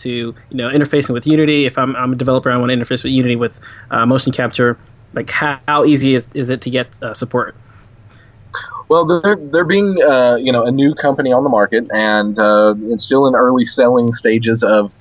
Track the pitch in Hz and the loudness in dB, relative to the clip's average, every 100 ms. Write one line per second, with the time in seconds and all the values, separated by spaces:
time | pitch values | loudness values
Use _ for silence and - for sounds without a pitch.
0 | 127 120 117 113 - 127 120 147 143 147 | -8 -8 -8 -12 -12 -8 -2 -2 0 -2
1 | 139 120 147 156 151 147 131 135 131 123 | -2 -2 0 2 2 2 0 -2 -4 -2
2 | 127 127 123 131 127 123 123 127 120 127 | -4 -2 0 0 0 0 0 -2 -4 -6
3 | 135 131 123 117 117 - - - - 117 | -2 0 0 -2 -4 -8 -20 -20 -6 0
4 | 117 131 131 123 120 - 120 117 - - | 2 0 0 -2 -4 0 -2 -2 -10 -20
5 | - - - - 151 135 - 147 151 139 | -12 -10 -6 -4 -4 -4 -2 2 4 4
6 | 135 131 - 143 123 127 127 127 117 - | 2 0 -2 -6 -6 -6 -4 -4 -4 -10
7 | 120 107 147 123 - - - - - - | -12 -10 -6 -4 -4 -10 -20 -20 -20 -20
8 | - - - - - - - - - 160 | -20 -20 -20 -20 -16 -16 -14 -12 0 2
9 | 165 170 196 202 147 160 170 196 202 180 | 2 0 0 -2 -2 -2 2 2 0 2
10 | 147 131 123 120 131 120 120 135 143 151 | 2 4 4 2 0 0 0 2 0 2
11 | 143 139 135 127 139 110 101 113 - 107 | -2 0 0 0 2 0 2 0 -2 -2
12 | 107 107 104 104 107 107 107 107 107 113 | 0 0 -2 0 2 4 4 0 -4 -6
13 | - 135 139 123 127 127 120 - 123 123 | 0 2 4 4 2 2 0 2 2 2
14 | 120 117 113 113 113 117 117 107 101 - | 0 -2 0 0 0 0 2 2 0 -8